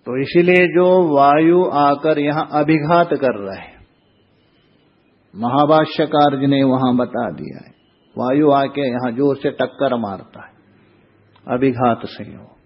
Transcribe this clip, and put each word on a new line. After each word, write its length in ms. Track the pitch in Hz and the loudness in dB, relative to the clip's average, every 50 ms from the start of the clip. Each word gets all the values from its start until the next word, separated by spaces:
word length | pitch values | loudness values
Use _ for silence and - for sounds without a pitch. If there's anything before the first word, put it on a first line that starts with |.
तो 220 | _ 123 123 131 | _ -8 -6 -6
इसीलिए 440 | 139 131 - 175 175 175 180 180 180 | -6 0 0 2 2 4 4 4 2
जो 500 | 170 151 170 180 180 185 185 180 160 147 | 2 2 2 4 4 4 4 2 2 2
वायु 480 | 139 139 143 143 151 160 165 175 180 180 | 4 4 6 4 4 4 4 4 2 2
आकर 540 | - - 143 147 143 143 139 - 156 156 147 | 0 0 0 2 2 0 0 0 -2 0 0
यहां 260 | 143 147 147 156 - | -2 -2 -2 -4 -6
अभिघात 640 | - - 151 147 147 160 156 143 151 170 170 170 170 160 | -4 -2 -2 0 2 0 0 2 2 2 2 2 2 -2
कर 240 | 135 135 127 117 104 | -2 0 -2 -2 -4
रहा 220 | 101 98 98 95 | -8 -12 -12 -14
है, 140 | - - - _ - _ _ _ _ _ _ _ _ _ _ _ _ _ _ _ _ _ _ _ _ _ _ _ _ _ _ _ _ _ _ | -16 -20 -20 _ -20 _ _ _ _ _ _ _ _ _ _ _ _ _ _ _ _ _ _ _ _ _ _ _ _ _ _ _ _ _ _
महाभाष्यकार 1000 | 92 113 120 127 139 147 143 156 156 156 151 - - 160 147 - 147 147 147 143 135 | -8 -6 -2 0 2 2 4 4 2 2 0 -2 -4 -4 0 2 2 2 2 0 0
जी 60 | 135 | -2
ने 160 | 139 139 139 | 0 0 2
वहां 340 | 139 135 127 127 131 127 123 | 2 0 0 0 0 0 0
बता 340 | 123 123 - - 117 120 101 | -2 -2 -4 -6 -8 -8 -8
दिया 340 | 78 71 76 73 67 - - | -8 -12 -14 -16 -16 -18 -20
है, 80 | - _ _ _ _ _ _ _ _ _ - | -20 _ _ _ _ _ _ _ _ _ -8
वायु 320 | 120 127 135 147 151 147 | -4 -2 0 2 2 4
आके 300 | 139 139 139 135 - 143 | 2 2 0 -2 -4 -6
यहां 340 | 143 131 120 123 127 127 113 | -6 -4 -4 -4 -6 -6 -4
जोर 220 | 120 143 143 135 | -2 0 0 -2
से 140 | 139 - 147 | -2 -4 -8
टक्कर 460 | - - 131 127 - - 143 135 123 120 | -4 -4 -6 -6 -4 -4 -2 -2 -2 -4
मारता 480 | 113 101 98 87 - _ - - - | -6 -8 -10 -12 -16 _ -20 -20 -20
है, 60 | - _ _ _ _ _ _ _ _ _ _ _ _ _ _ _ _ _ _ _ - | -20 _ _ _ _ _ _ _ _ _ _ _ _ _ _ _ _ _ _ _ -6
अभिघात 520 | 127 123 131 135 123 120 127 120 113 113 - | -4 0 0 -2 0 0 0 0 0 -2 -6
संयोग। 440 | - - - 107 - 85 - - - _ _ _ | -16 -14 -16 -18 -18 -18 -20 -20 -20 _ _ _